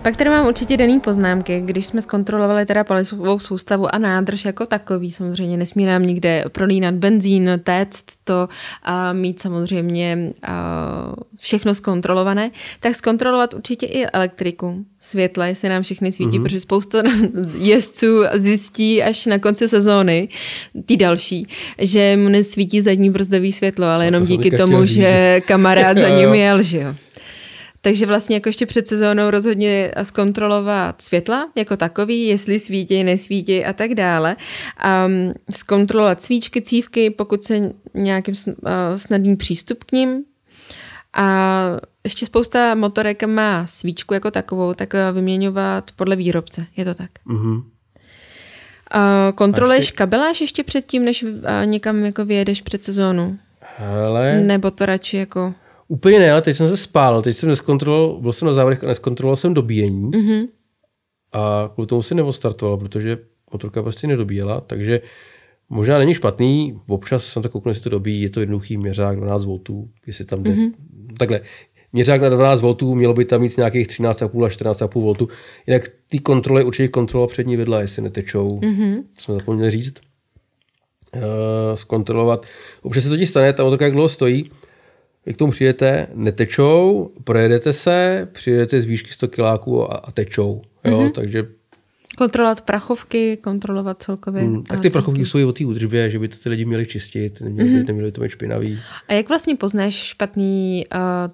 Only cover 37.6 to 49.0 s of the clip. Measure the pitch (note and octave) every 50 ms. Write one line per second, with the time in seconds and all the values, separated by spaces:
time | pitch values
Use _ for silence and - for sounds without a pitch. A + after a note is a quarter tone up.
37.6 | G#3 F#3+ - - _ - _ G3 G3 G3 F#3+ F#3+ F#3+ - G3 G3 - G#3 - -
38.6 | - - F3+ F3+ F3+ E3+ F3+ G3 - - G#3+ G3 G3 G3+ G3 G3 - - F3 E3
39.6 | - - A#3+ A#3 - - - C4 C4 B3+ B3+ C4 C#4+ _ _ _ _ _ _ -
40.6 | - - - - - - - - - _ - - G3 G3 F#3+ F#3+ F#3+ F#3+ F#3+ F#3+
41.6 | F#3 F3+ F3 - - _ _ _ _ G#3+ - - - - - A#3 A#3+ A#3 - B3
42.6 | A#3+ A#3 A3+ A3 G#3+ G3+ G3+ A3 G#3+ G#3 G#3 G#3 A3 G#3+ A3 A3 G#3+ G#3+ G3 E3+
43.6 | F3 E3+ - - - F3 E3+ - - - G3+ G3 G3 G#3+ G#3 F#3+ F#3 - F#3+ F#3
44.6 | F3+ F3 F3+ - F#3+ G3 - G3 F#3+ F#3+ F#3 F#3+ F#3 F#3+ F#3+ F#3+ G3 G3 F#3+ G3
45.6 | G3 G3 F#3+ F#3+ F#3+ - _ - F#3 F#3 F#3+ F#3 F3+ F3 E3+ E3+ E3 - - -
46.6 | E3+ - _ - F#3 F#3 F3 - F#3 F3+ _ - _ - A#2+ A2 A2 A2+ A2+ A#2
47.6 | A#2+ - _ _ _ _ _ _ _ _ - - - - - - - - - -
48.6 | - - - _ _ - - G#3